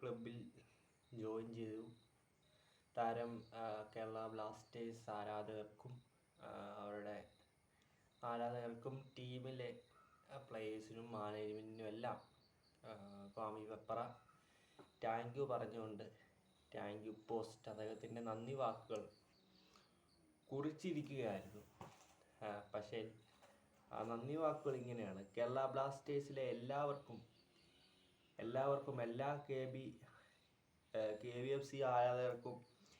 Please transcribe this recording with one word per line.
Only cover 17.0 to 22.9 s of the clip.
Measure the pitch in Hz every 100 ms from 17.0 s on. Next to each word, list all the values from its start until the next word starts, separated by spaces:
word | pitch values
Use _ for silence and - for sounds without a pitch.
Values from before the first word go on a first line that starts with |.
| 110
you | 104 -
പോസ്റ്റ്, | 117 110 - -
അദ്ദേഹത്തിൻ്റെ | 104 110 110 113 117
നന്ദി | 117 110 117
വാക്കുകൾ | 135 123 110 - 110 - - - - - - - - - - - - - - -
കുറിച്ചിരിക്കുകയായിരുന്നു. | 135 151 151 185 151 143 139 113 98 92 107 - - - - - - - - 107
ആ, | 104 101
പക്ഷേ | 107 104